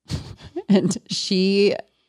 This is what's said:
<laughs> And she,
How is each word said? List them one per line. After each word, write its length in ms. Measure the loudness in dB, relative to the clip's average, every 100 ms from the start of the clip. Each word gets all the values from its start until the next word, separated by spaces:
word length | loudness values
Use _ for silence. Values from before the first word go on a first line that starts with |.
| -10
<laughs> 100 | -10 -10 -18 -14 -8 2
And 300 | 2 2 -4 -8
she, 680 | -8 -2 0 2 4 2 0 -8 _